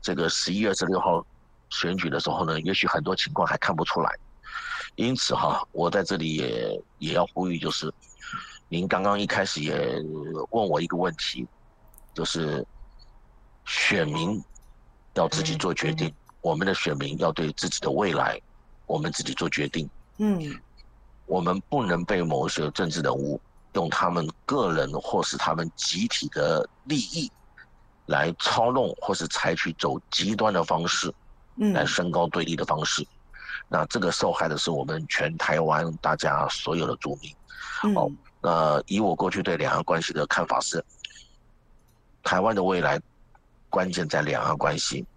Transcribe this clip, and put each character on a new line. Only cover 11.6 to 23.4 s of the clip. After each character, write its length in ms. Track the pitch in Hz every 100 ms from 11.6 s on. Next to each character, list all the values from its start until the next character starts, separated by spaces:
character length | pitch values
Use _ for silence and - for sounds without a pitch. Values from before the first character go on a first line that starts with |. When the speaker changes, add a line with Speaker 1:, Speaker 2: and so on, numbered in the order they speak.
| - - - - -
Speaker 1:
就 100 | -
是 420 | 78 82 78 76 - - - - - - - - - - -
选 420 | - - 196 -
民 340 | 151 165 214 - - - - - - - -
要 120 | 85
自 160 | -
己 140 | 80 78
做 160 | 92
决 180 | 82 78
定， 160 | 156 80
Speaker 2:
嗯， 40 |
嗯。 40 | - - -
Speaker 1:
我 160 | 82 78
们 100 | 95
的 80 |
选 240 | 95 - 71
民 220 | 69 71
要 100 | 82
对 220 | 80 78 76
自 100 | -
己 100 | -
的 100 | 71
未 220 | 69 101
来， 260 | 76 64 - - - - - -
我 120 | 160
们 140 | -
自 100 | -
己 120 | -
做 160 | - 170
决 180 | - -
定。 220 | - 71 - - -
Speaker 2:
嗯。 400 | 214 190 151 139 - - - - - - -
Speaker 1:
我 160 | 92
们 180 | 85 92 -
不 140 | 147
能 220 | 107 85 87
被 160 | 98
某 260 | 85 71 65
些 240 | - 76
政 180 | - 90
治 120 | 80
人 120 | 71
物 280 | 64 69 71